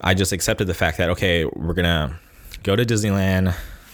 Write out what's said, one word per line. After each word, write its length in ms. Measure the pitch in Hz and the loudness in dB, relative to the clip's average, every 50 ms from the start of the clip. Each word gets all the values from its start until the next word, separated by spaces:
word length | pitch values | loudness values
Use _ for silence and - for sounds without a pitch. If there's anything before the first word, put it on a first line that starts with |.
I 140 | - - 92 | -2 0 2
just 160 | 95 98 - | 2 2 0
accepted 380 | 101 87 - - 113 - 110 90 | 0 -2 -2 -2 0 0 0 -2
the 60 | 82 | 0
fact 240 | - 92 82 78 - | 0 0 0 0 0
that, 120 | 90 82 | 0 0
okay, 340 | 90 - - 92 85 85 80 | 0 0 2 2 2 2 0
we're 300 | - - - - 82 87 | -2 -4 -4 -4 -4 -2
gonna 460 | 87 87 85 85 78 76 64 76 85 - - - - - - - - - | 0 2 2 2 2 0 -2 -6 -10 -16 -20 -20 -20 -20 -18 -16 -8 -2
go 140 | 101 98 | 0 2
to 80 | 110 120 | 2 2
Disneyland, 680 | 117 117 107 104 107 98 98 95 95 95 92 92 92 90 - - - - - - - | 2 0 0 0 2 2 2 2 2 2 2 2 0 0 -2 -6 -14 -16 -18 -20 -20